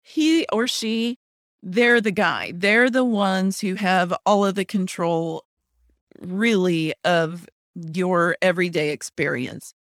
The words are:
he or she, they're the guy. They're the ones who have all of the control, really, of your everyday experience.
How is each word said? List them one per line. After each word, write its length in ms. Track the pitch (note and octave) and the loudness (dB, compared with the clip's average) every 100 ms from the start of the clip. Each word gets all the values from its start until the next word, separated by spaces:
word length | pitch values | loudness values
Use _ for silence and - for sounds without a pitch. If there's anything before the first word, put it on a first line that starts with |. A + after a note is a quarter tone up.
he 460 | _ - D#4 E4 - | _ 0 2 2 0
or 160 | G#3+ A#3+ | -2 -2
she, 500 | - A3 A3+ A#3 B3 _ _ _ _ | -2 -4 -2 -2 -6 _ _ _ _
they're 400 | F#3 F#3 A#3+ A#3+ | -4 2 4 4
the 120 | G#3+ | 2
guy. 400 | F#3+ F3+ B2 F#2 | 0 0 0 -6
They're 340 | F3 G3 G#3+ B3+ | -2 2 4 4
the 160 | B3+ | 2
ones 560 | B3+ G#3+ G3 F#3+ F#3+ F#3 | 0 2 0 2 0 -2
who 140 | G#3 | -4
have 400 | F#3 G3 F#3 F3+ F3 | -2 2 2 2 -2
all 220 | - G#3 G3+ | 2 2 2
of 80 | |
the 100 | F#3+ | 0
control, 800 | F#3 G3+ F#3 - E3+ E3 E3 D#3+ _ _ _ _ _ _ _ - | -4 -2 -4 -4 -2 -2 -2 -8 _ _ _ _ _ _ _ -18
really, 720 | F3 F#3 A3+ G#3+ F#3 E3+ D#3 - | -10 -2 2 2 2 0 -2 -2
of 440 | F3 E3+ D#3+ F3 - _ _ | 0 2 0 -6 -18 _ _
your 600 | - E3 D#3+ F3+ F3+ E3+ - | -16 -10 -4 0 2 0 2
everyday 500 | F#3 F3 F3+ D#3+ D3+ | 0 0 -2 -2 -4
experience. 840 | D3+ - - D3 C3 A#2+ A2+ - _ | -4 -10 -6 -4 -4 -6 -10 -18 _